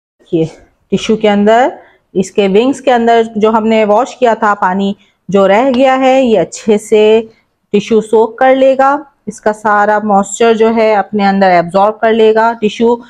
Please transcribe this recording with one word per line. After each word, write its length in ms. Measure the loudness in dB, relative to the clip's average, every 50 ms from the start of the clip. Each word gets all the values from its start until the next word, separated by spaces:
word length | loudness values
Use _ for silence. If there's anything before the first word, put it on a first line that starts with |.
| _ _ _ _ _ _
ये 180 | -4 -4 -4 -4 -8 -14 -20 _ _ _ _ _
tissue 260 | -6 -6 -2 -4 -2 0
के 100 | 0 0
अंदर, 520 | 0 2 2 2 2 2 2 0 -4 -8 -16 _ _ _ _ _ -6
इसके 320 | -6 -6 -4 -4 -4 -2 0
wings 320 | 0 0 0 0 -2 -4
के 100 | -2 -2
अंदर 320 | 0 0 2 2 2 0 0
जो 280 | -2 -4 -2 -2 0
हमने 340 | 0 0 0 0 0 0 0
wash 300 | 0 0 0 -2 -4 -4
किया 200 | -2 -2 -2 0
था, 180 | 0 -2 -2 -2
पानी 400 | -2 -2 -2 -2 -2 -4 -4 -6 -8 _ _ _ _ _ -4
जो 160 | 0 0 2 2
रह 220 | 2 2 2 0
गया 220 | 0 2 2 2 2
है, 260 | 2 2 2 2 2
ये 160 | 2 2 0 0
अच्छे 400 | -2 -2 -6 -6 -2 -2 -2 -2
से 520 | 0 0 0 2 4 4 2 2 0 -4 -12 _ _ _ _ _ _ _ -4
टिश्यू 260 | -4 -2 -2 -2 -2
सोक 360 | 0 0 0 0 0 0 -2 0
कर 160 | 0 0 2
लेगा। 500 | 2 0 0 0 0 0 0 -2 -4 -6 -12 _ _ _ -18
इसका 240 | -16 -8 -6 -6
सारा 480 | -6 -4 -2 -2 0 0 0 0 0 -2
मॉइस्चर 540 | -2 0 0 0 0 -2 -4 -2 0 0 2
जो 140 | 2 0 0
है 240 | 0 0 0 0 0
अपने 300 | 0 -2 -4 -4 -2 0
अंदर 240 | 0 0 2 2 2
absorb 480 | 2 0 0 0 0 0 0 0 -2 -2
कर 100 | -2 -2 0
लेगा 380 | 2 2 2 2 2 0 0 -2
टिश्यू। 420 | -2 -4 -6 -4 -2 0 0 0 -2 -6